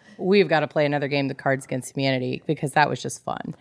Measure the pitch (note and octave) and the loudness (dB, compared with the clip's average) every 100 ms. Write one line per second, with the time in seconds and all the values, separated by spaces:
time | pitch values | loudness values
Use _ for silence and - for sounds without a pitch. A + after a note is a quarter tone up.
0 | _ - F#3 G3+ E3 D#3 D3 E3 D3 D3 | _ -6 2 4 4 2 2 0 2 0
1 | C#3 C#3+ C#3 - C#3+ C3+ - C3 - - | 0 0 -2 -2 0 0 -2 -8 -6 -2
2 | C3+ C3 B2+ C3 - D3+ D3 D#3 C#3+ C3 | 0 0 -2 -6 -4 -4 0 2 2 0
3 | D3 - - - - D#3 | -6 -10 -8 -8 -8 -14